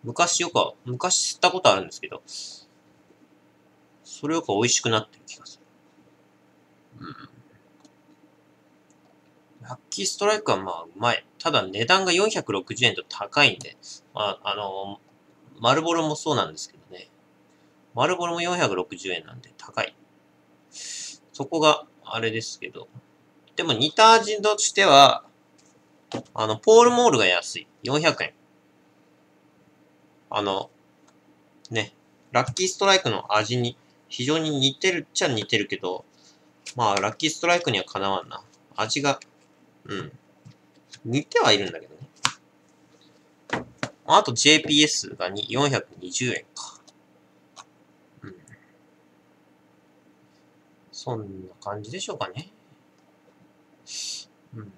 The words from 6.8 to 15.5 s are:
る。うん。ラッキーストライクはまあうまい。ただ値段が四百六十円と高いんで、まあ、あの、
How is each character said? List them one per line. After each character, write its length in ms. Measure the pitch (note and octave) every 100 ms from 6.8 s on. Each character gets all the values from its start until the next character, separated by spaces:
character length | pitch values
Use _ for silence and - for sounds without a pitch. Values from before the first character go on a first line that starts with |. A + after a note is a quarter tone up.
| _ -
る。 60 | E2
う 40 |
ん。 180 | - - - _ _ _ _ _ _ _ _ _ _ _ _ _ _ _ _ _ _ _ _ _ _
ラ 80 | -
ッ 80 | B2+ _
キ 140 | F#3
ー 40 | F#3+
ス 120 | -
ト 80 | G3+
ラ 80 |
イ 80 | G#3+
ク 80 | G#3+
は 80 | G2
ま 140 | F#2+
あ 100 | E2+
う 80 | E2
ま 200 | F#2+ A#2
い。 120 | A2+ _ _
た 120 | E3
だ 160 | C#3 F#2+
値 200 | G2 A#2+
段 180 | F#3+
が 80 | F#3
四 180 | E3+ G#3+
百 220 | G3+ -
六 220 | G2 -
十 100 | G#2+
円 100 | A#2+
と 80 | - -
高 360 | - G2+ -
い 120 | C3+ F#2
ん 20 |
で、 200 | - - - - _
ま 260 | - G#2 G2+
あ、 60 | G#2
あ 40 |
の、 460 | G2+ G2+ F#2+ G2 G2+ _ _ _ _ -